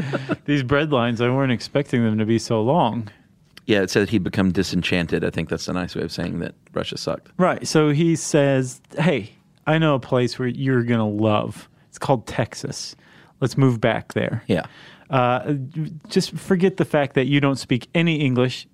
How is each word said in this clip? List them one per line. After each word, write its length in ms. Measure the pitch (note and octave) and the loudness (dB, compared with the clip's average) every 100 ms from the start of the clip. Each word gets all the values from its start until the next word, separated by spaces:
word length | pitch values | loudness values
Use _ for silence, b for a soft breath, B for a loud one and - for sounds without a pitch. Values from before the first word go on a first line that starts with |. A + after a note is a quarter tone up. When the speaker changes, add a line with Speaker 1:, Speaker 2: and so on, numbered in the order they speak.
Speaker 1:
<laughs> 420 | C3+ - - D#4 - | -4 -6 -6 -6 -2
These 180 | D3 | -2
bread 280 | B2 C#3+ D#3 | 2 0 2
lines, 280 | C3 A#2+ A2+ | 2 2 0
I 80 | A#2+ | 0
weren't 220 | C3 C3+ | 2 0
expecting 520 | A2+ - C3+ - B2 A2+ | -2 -2 -2 0 0 2
them 120 | G#2+ | 2
to 60 | G#2+ | 2
be 120 | A2+ | 0
so 240 | - A2+ | 0 0
long. 480 | A2+ E3+ B2 A#2 G#2+ B B _ _ - - | 2 2 2 -2 -8 B B _ _ -12 0
Speaker 2:
Yeah, 160 | G#2 | 2
it 80 | F#2 | 4
said 200 | A2 F#2+ | 2 2
he'd 140 | G#2+ | 0
become 280 | F2+ G#2 F#2+ | 0 0 2
disenchanted. 720 | F2+ F#2 F#2 - F#2 E2+ E2 | 2 0 -2 -2 -2 -2 -2
I 60 | F2 | -2
think 180 | - E2 | -4 -6
that's 180 | D#2+ - | -6 -6
a 60 | |
nice 220 | F2+ F2+ - | -6 -6 -6
way 80 | |
of 80 | D#2+ | -8
saying 280 | - F2 E2+ | -6 -6 -6
that 140 | E2 - _ | -8 -12 _
Russia 240 | F2 F2+ - | -8 -8 -8
sucked. 320 | - - _ - | -6 -8 _ 0
Speaker 1:
Right. 300 | F3+ - - | 0 0 0
So 220 | E3+ D3+ | 2 4
he 260 | D3 E3+ D#3 | 4 2 2
says, 640 | - D#3 C#3 C3+ B2+ - _ - | 2 2 4 2 -2 -8 _ -2
Hey, 340 | D#3+ C3+ G2+ - _ _ - | 0 0 -4 -18 _ _ 0
I 60 | D#3+ | 2
know 180 | D#3+ C3+ | 4 2
a 40 | |
place 380 | - B2+ B2 - | 2 0 0 -2
where 100 | B2 | -6
you're 360 | B2 C3+ B2+ | -2 0 0
gonna 240 | A#2 A#2 G#2+ | 2 2 2
love. 600 | G#2 A2 G#2+ A#2 - - b b | 2 2 2 -2 -8 -18 b b
It's 80 | - | -10
called 300 | - C3 - | 0 0 0
Texas. 680 | - A#2 - - - - - b b b b | -6 -6 -6 -10 -10 -12 -16 b b b b
Let's 180 | C3 - | -4 2
move 240 | C3 A#2 | 2 4
back 320 | A2+ A2+ - | 0 0 -4
there. 300 | A2 A2+ A#2 - | -4 -2 -4 -2
Speaker 2:
Yeah. 180 | F2+ - B B B B | -2 -2 B B B B
Speaker 1:
Uh, 460 | C3+ B2 B2+ B2+ C#3+ C3 D#3 D3+ D#3+ - | 0 2 0 -2 -6 -6 -8 -8 -10 -2
just 240 | F#3 - D#3+ | -2 -2 -6
forget 400 | - F#3+ F#3 F#3+ | -2 2 2 0
the 80 | D#3+ | 0
fact 300 | D3+ C3+ C#3 | 0 0 0
that 100 | C3 | 2
you 160 | C#3+ | 4
don't 160 | C#3+ C3+ | 4 2
speak 300 | - B2 - | -2 -2 0
any 280 | E3+ E3+ D#3 | 0 2 2
English. 440 | C#3 B2 B2+ - - | 2 2 2 0 -10